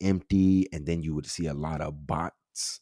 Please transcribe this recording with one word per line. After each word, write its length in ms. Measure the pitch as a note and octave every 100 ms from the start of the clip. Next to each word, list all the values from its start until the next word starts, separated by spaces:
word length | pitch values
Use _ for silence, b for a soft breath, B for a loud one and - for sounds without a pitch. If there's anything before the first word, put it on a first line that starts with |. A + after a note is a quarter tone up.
empty, 680 | F#2+ F#2+ - F#2+ F#2+ F#2+ F#2
and 120 | D#2 D2
then 160 | E2+
you 100 | D#2 D2+
would 120 | -
see 180 | - E2
a 80 |
lot 260 | C#2+ D#2 D#2+
of 260 | D2+ D2 C#2
bots, 720 | D#2+ E2+ - _ - - -